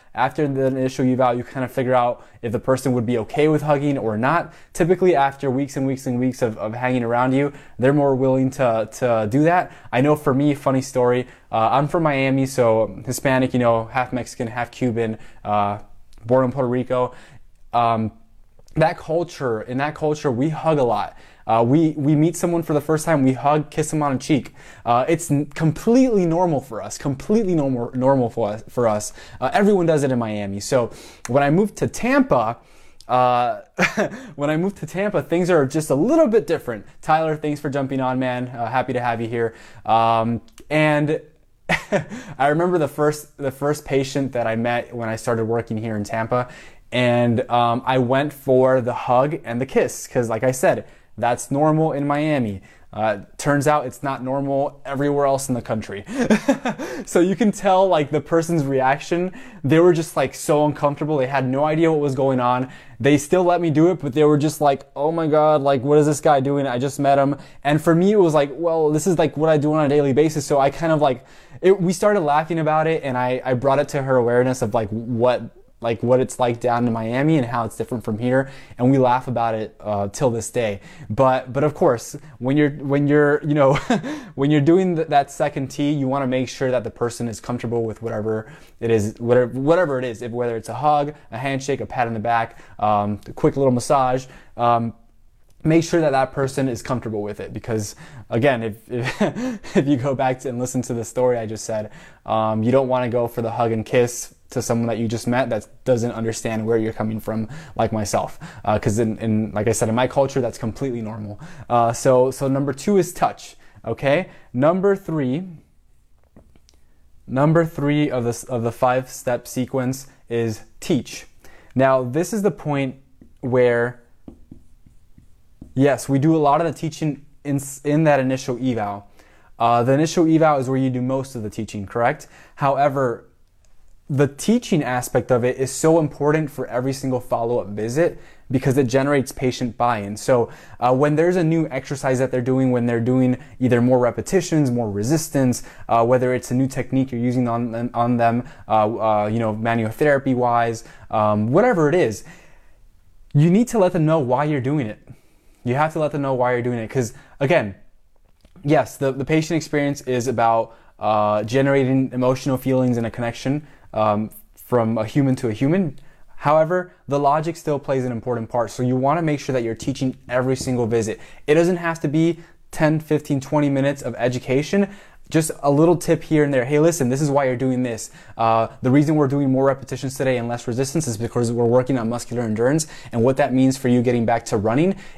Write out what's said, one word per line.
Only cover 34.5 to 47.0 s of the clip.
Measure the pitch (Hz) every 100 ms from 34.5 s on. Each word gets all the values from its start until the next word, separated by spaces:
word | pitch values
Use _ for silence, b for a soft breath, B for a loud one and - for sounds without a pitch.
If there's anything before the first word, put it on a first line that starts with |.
I | 156
moved | 196 -
to | 156
Tampa, | 180 208 165
things | 139 170 180
are | 165 135
just | 156 156
a |
little | 135 220 330 285
bit | 220 -
different. | 160 - 107 - b
Tyler, | - 156 160 151
thanks | 151 147
for | 147
jumping | 139 131 135
on, | 127 127
man. | 127 123 123
Uh, | 123 110
happy | 127 123
to | 123
have | 120 117
you | 113
here. | 117 113 B B B
Um, | - 113 113 113 113 117 - - -
and | 151 156 147 151 160 - _ _ _ -
<laughs> | 170 - 196 156 233 196 127
I | 143
remember | 156 180 180
the | 139
first, | - 151 151 - -
the | 139
first | 135 143 151
patient | - 135 135 143 131
that | 120 113
I | 113
met | 120 120 -
when | 120 113
I |
started | 113 123 117
working | 110 117 - 110
here | 113 107
in |
Tampa, | 101 113 113 123 123 B B B -
and, | 120